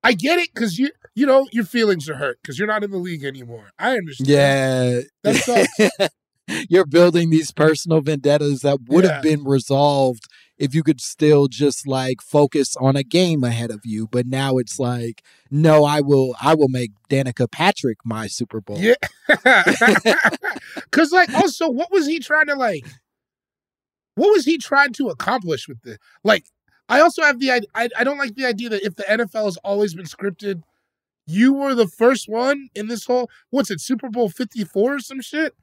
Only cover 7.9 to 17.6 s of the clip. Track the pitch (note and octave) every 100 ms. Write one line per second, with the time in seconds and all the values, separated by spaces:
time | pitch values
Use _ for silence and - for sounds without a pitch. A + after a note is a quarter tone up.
7.9 | D#3+ C#3 D3 C#3+ D3 D3 C3+ C#3+ C#3 A#2+
8.9 | D#3 F#3 D3 D3+ D3+ C#3 C#3 - C3+ C#3+
9.9 | C#3+ C3 A#2+ - _ _ _ C#3+ D3 D3+
10.9 | C3+ - - D3+ D3 C#3 A2+ C#3+ - C#3
11.9 | C3 C3 C3 - D3 D3 D3+ C3+ - C3
12.9 | C#3 C3 E3+ F3+ D#3+ B2 A#2 A#2 G#2+ A#2
13.9 | G#2+ A2 B2 B2 C3+ C3+ C3 A#2+ - B2
14.9 | B2 A#2 A2+ _ _ _ C#3+ D#3+ D#3 D3
15.9 | D3+ C#3+ C#3 C3 A#2+ C3 D#3+ C#3 B2+ A#2+
16.9 | _ _ C3+ C3 A#2 A#2+ -